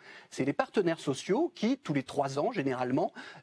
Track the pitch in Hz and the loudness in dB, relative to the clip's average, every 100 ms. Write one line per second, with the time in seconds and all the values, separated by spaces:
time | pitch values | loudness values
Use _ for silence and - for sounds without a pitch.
0 | - - - - 135 - 262 226 175 160 | -16 -20 -10 -2 0 0 0 2 2 0
1 | - 131 - 220 330 - 214 277 - 143 | -2 -2 0 2 2 0 0 0 0 -2
2 | - 135 135 139 185 214 135 123 123 135 | 0 0 0 0 0 0 0 0 2 2
3 | 196 - - - | 0 -2 -16 -12